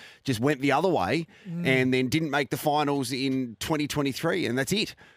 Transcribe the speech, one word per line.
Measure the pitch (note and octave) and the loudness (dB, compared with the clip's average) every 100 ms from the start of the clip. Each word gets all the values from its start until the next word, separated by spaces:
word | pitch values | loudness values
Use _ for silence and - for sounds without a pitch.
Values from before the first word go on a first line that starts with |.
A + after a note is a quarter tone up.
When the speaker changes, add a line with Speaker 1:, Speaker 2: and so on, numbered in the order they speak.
| - - | -20 -12
Speaker 1:
just | - A2 | -4 0
went | C3+ C#3 | 0 2
the | C#3 | 2
other | C3+ F#3 | 4 4
way | C#3 F2+ D3 E3 - F#3+ | 2 2 0 -4 -12 -12
Speaker 2:
Mm. | E3+ E3+ | -4 2
Speaker 1:
and | C3 C3 | 4 4
then | B2+ C3 | 2 2
didn't | D#3 D#3+ | 0 0
make | C#3+ C#3 | 0 -2
the | C#3+ | -2
finals | D#3 D3 C#3+ C#3+ B2 | 0 2 2 0 -2
in | C3+ C3+ C3 B2 G#2+ | -2 -2 -2 -4 -6
twenty | - D#3 D3 | -4 -2 -2
twenty-three, | D3 C#3 B2 E3 F#3 A#2 | -2 -2 -2 -2 -2 0
and | B2 | -2
that's | C3+ | 0
it. | G3+ G#3 - - | 0 -2 -6 -20